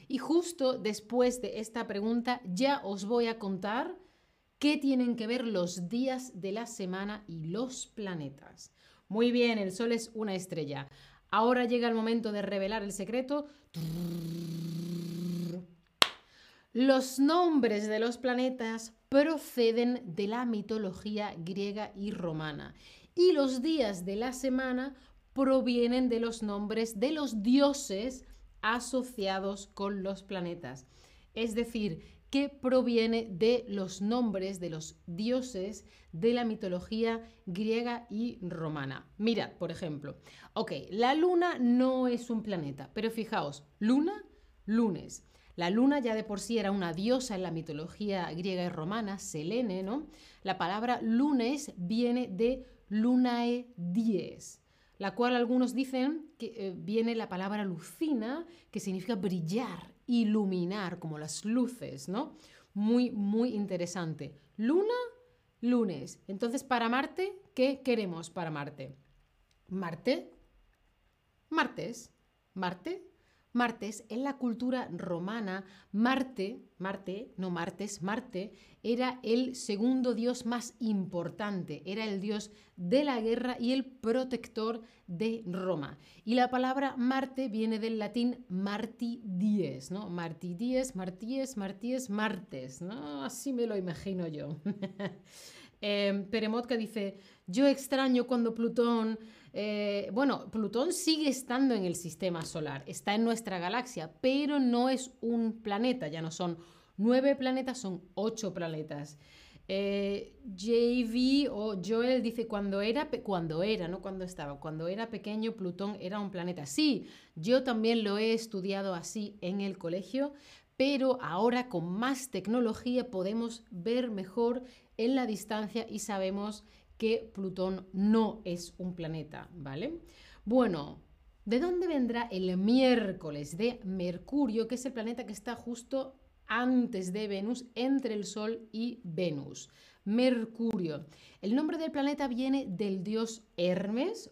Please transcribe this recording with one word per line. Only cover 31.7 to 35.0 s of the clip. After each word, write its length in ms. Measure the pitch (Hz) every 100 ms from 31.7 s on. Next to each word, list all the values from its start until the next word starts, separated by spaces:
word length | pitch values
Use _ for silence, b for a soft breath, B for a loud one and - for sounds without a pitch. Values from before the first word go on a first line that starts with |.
| 226 208 160 B B -
que 160 | 277 285
proviene 800 | - 254 254 247 233 226 226 226
de 340 | 170 220 240 202
los 340 | 202 185 -
nombres 580 | 202 247 233 190 190 190
de 120 | 170
los 240 | 160 160 -